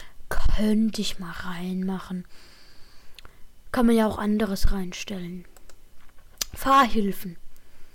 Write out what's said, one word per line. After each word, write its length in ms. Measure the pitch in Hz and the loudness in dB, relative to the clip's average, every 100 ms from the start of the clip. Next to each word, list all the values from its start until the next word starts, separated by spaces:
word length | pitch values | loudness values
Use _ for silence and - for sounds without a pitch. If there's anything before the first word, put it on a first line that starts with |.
| - - - | -12 -12 0
könnte 720 | - - - 214 214 220 214 | 6 8 8 6 4 2 0
ich 180 | 196 - | -4 -4
mal 140 | 175 | -8
reinmachen. 920 | - 185 175 180 185 190 185 - 185 - - - - - - - - - - - - - - - | -10 -8 -6 -6 -4 -4 -6 -8 -10 -10 -16 -18 -20 -20 -16 -16 -14 -14 -14 -16 -16 -18 -18 -6
Kann 140 | 254 233 | 0 2
man 100 | 226 | 4
ja 100 | 214 | 2
auch 120 | - | -2
anderes 520 | 208 214 208 196 - | -2 -2 -2 4 4
reinstellen. 760 | 202 180 - - 190 175 180 - - - - - - - - - - - | 4 -2 -8 -10 -10 -10 -12 -16 -18 -16 -16 -16 -16 -16 -18 -16 -12 -10
Fahrhilfen. 840 | - 262 277 240 226 202 190 185 170 - - - - - | -4 4 6 6 4 0 -2 -8 -10 -10 -10 -12 -12 -12